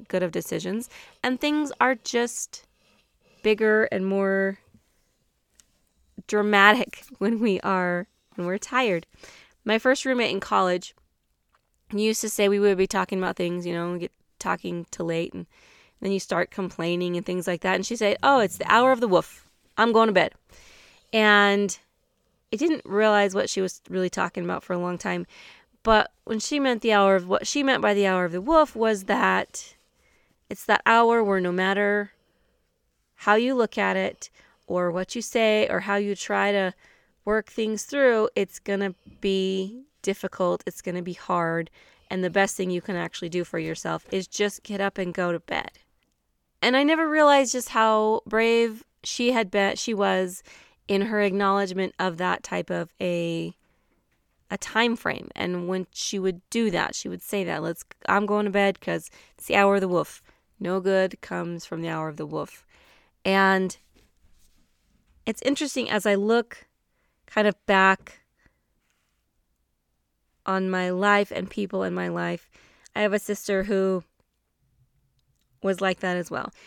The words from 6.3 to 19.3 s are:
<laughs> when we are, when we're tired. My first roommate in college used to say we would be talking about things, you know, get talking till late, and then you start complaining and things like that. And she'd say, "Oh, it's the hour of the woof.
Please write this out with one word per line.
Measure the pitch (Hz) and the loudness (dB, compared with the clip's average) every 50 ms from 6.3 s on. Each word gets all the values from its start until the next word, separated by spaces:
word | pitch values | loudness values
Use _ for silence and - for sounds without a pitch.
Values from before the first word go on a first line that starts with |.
| 208 208 208 208 208 202 196 208 214 247 202 - - - - - | 0 0 2 4 4 6 8 6 6 4 0 -6 -8 -20 -20 -20
<laughs> | 254 - | -8 -2
when | 196 214 233 208 | -2 -2 0 0
we | 240 214 190 - | 0 0 0 0
are, | - 202 190 185 180 180 175 175 190 _ _ _ _ _ - | 0 -2 -2 0 0 -2 -2 -4 -6 _ _ _ _ _ -10
when | - 175 175 | -8 -6 -4
we're | 185 208 | -4 -6
tired. | - - - 254 262 214 180 165 - _ _ - - - - - - _ _ _ - | -8 -4 -2 0 0 0 0 -2 -4 _ _ -20 -20 -20 -20 -20 -20 _ _ _ -4
My | - 214 226 | -2 -2 0
first | - 254 269 - - | 2 2 0 0 0
roommate | 262 254 240 226 - | -2 0 0 0 -2
in | 165 196 | -2 -4
college | - - 214 196 190 180 180 180 - - _ _ _ _ _ _ _ _ _ _ _ _ _ _ _ _ _ _ _ - | -4 0 0 2 2 2 0 -2 -4 -10 _ _ _ _ _ _ _ _ _ _ _ _ _ _ _ _ _ _ _ -8
used | 214 202 214 220 220 - | -4 0 0 0 0 0
to | - 214 | -4 -6
say | - - 202 196 | 0 2 2 4
we | 202 202 | 4 4
would | 202 202 196 180 | 4 2 4 4
be | 190 - | 0 0
talking | - 190 185 - 196 185 | 0 -2 -2 -2 -2 -4
about | 185 185 185 | -2 -4 -2
things, | - 180 170 175 180 175 | -2 -4 -4 -4 -4 -6
you | 175 170 | -4 -4
know, | 170 170 175 180 175 | -4 -4 -4 -6 -6
get | 175 - _ _ _ _ _ _ | -8 -10 _ _ _ _ _ _
talking | - - 180 175 - 175 175 170 165 _ | -4 -4 -4 -4 -4 -8 -8 -8 -10 _
till | - - 170 165 | -10 -8 -6 -4
late, | 165 165 170 - - | -4 -4 -4 -6 -8
and | - 170 _ _ _ _ _ _ _ _ _ _ _ | -14 -14 _ _ _ _ _ _ _ _ _ _ _
then | - 190 | -6 -4
you | 196 190 | -4 -4
start | - - 190 170 175 - | -4 -2 -2 -2 -2 -2
complaining | - - 190 175 - - 165 170 175 175 180 175 175 175 | -4 -8 -8 -8 -6 -6 -4 -4 -2 -2 -2 -2 -4 -6
and | 165 | -6
things | - 180 180 170 185 | -4 -6 -4 -4 -4
like | 175 165 | -6 -2
that. | - 185 190 | -2 -2 0
And | 190 196 | 0 -2
she'd | - 233 226 | -4 -4 0
say, | 214 202 214 - - | 0 0 0 2 4
"Oh, | 277 277 262 | 4 4 4
it's | 208 175 - - | 4 2 -2 -4
the | - - | 2 4
hour | 208 233 254 262 | 4 6 6 6
of | 262 233 | 4 4
the | 240 214 | 2 4
woof. | 180 165 - - | 4 2 2 0